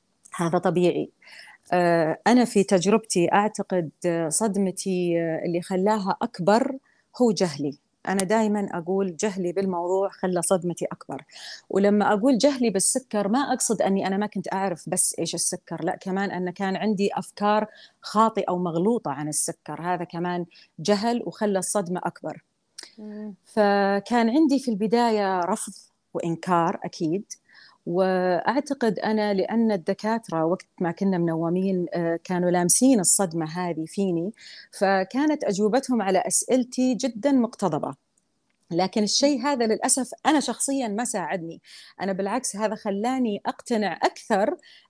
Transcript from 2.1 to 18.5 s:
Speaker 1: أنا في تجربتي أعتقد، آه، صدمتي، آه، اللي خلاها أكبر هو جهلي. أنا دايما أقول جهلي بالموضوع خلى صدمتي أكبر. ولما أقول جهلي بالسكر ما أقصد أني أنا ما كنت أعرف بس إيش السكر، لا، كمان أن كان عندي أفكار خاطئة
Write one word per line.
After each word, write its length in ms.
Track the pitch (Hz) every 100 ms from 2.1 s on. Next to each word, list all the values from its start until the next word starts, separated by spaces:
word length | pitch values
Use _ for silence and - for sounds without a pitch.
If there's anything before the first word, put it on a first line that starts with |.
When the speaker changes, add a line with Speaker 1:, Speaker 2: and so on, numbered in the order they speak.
| 160 202
Speaker 1:
أنا 180 | 247
في 200 | 233 202
تجربتي 680 | 190 196 180 220 - 185 170
أعتقد، 580 | 196 214 214 196 185 160 - 175
آه، 220 | 165 160
صدمتي، 920 | - 220 190 190 185 196 180 175 170
آه، 220 | 165 160
اللي 180 | - 175
خلاها 540 | 175 190 196 214 190 -
أكبر 560 | 240 - 170 220 269 269 _ _ _ -
هو 100 | 247
جهلي. 460 | 190 180 143 143 135 _ _ -
أنا 160 | 196
دايما 440 | 190 220 214 208 196
أقول 440 | 175 165 190 190 160
جهلي 360 | 214 190 175
بالموضوع 560 | 175 196 175 175 190 196
خلى 340 | - 190 175
صدمتي 420 | 170 190 175 165
أكبر. 400 | - - - 139 - - - - -
ولما 420 | - 202 208 196
أقول 260 | 208 254 240
جهلي 320 | 285 269 233
بالسكر 580 | 190 - 262 - 208 202
ما 100 | 247
أقصد 440 | - 254 - 208
أني 240 | - 196 185
أنا 100 | 196
ما 100 | 208
كنت 260 | 202 -
أعرف 360 | 190 196 170 -
بس 280 | 180 - -
إيش 160 | 165
السكر، 500 | 165 - 180 - 165
لا، 120 | 160 -
كمان 340 | 190 185 196
أن 200 | 175 180
كان 260 | 175 196 185
عندي 340 | 208 196 196
أفكار 520 | - - - 208 214 214 - - _
خاطئة 520 | - 208 220 208 -